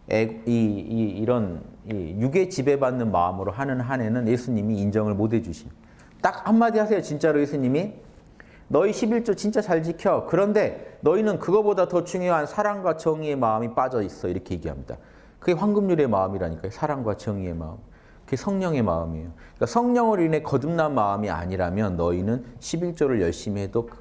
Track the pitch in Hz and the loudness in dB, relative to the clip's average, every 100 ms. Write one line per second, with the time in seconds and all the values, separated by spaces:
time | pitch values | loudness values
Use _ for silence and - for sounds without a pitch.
0 | - 110 113 113 120 117 107 101 85 113 | -2 0 0 -4 -2 2 2 0 -4 -2
1 | 107 92 110 123 98 82 - - 101 104 | -2 -2 0 0 0 -6 -12 -18 -8 -6
2 | 80 98 127 180 185 165 135 139 127 123 | -6 -2 0 2 0 0 0 2 2 0
3 | 113 90 87 95 95 101 139 127 123 131 | 0 2 2 0 -6 -4 -4 -2 -2 -2
4 | 110 123 110 123 127 110 107 104 101 107 | 0 0 0 0 0 -2 0 0 0 0
5 | 107 101 110 113 85 82 - - - - | 0 0 2 0 -2 -10 -14 -20 -20 -20
6 | - - 180 - 196 226 233 214 208 196 | -20 -2 -2 -2 2 4 4 2 2 0
7 | 160 147 160 147 143 147 127 143 202 - | 0 0 2 2 2 0 0 0 -2 -8
8 | - - - - - - - 139 202 - | -20 -20 -20 -20 -20 -20 0 2 2 2
9 | 220 233 233 190 208 214 208 170 165 165 | 2 2 0 0 0 0 0 0 0 0
10 | 202 139 - 170 202 208 139 - - - | 2 2 2 2 4 4 2 -2 -14 0
11 | 147 190 214 175 - 208 208 190 175 175 | 2 4 2 0 2 4 4 2 2 2
12 | 170 185 180 160 147 - 208 202 185 156 | 0 -2 2 2 0 -2 -2 0 -2 0
13 | 165 156 151 139 117 110 117 120 131 123 | 0 -2 -2 0 2 2 0 -2 0 0
14 | 95 - 92 92 - 90 80 67 62 58 | -2 -4 -4 -4 -4 -6 -6 -8 -12 -14
15 | - - - - - 165 208 208 196 165 | -16 -20 -20 -6 0 2 2 2 2 2
16 | 131 98 95 98 87 82 95 - 151 139 | 2 2 0 -2 -4 -4 -8 -6 -4 -2
17 | 110 98 113 101 92 82 78 101 - - | -4 -4 -4 -4 -4 -6 -8 -12 -18 -20
18 | - - - 131 208 196 180 143 104 82 | -20 -20 -8 -6 -2 -2 0 0 2 0
19 | 82 80 82 - - - 117 233 247 240 | -2 -6 -10 -14 -16 -4 0 2 2 4
20 | 226 202 165 156 156 135 147 170 156 131 | 4 4 2 2 0 -2 0 0 2 2
21 | 101 101 104 80 87 92 87 98 104 85 | 2 2 -2 -2 -4 -2 0 0 0 2
22 | 85 90 98 127 - - - 165 175 165 | 2 2 0 -2 -6 -14 -8 -4 -4 0
23 | 143 117 85 - 107 101 98 117 113 - | 2 2 2 -2 -4 -4 -2 -4 -4 -6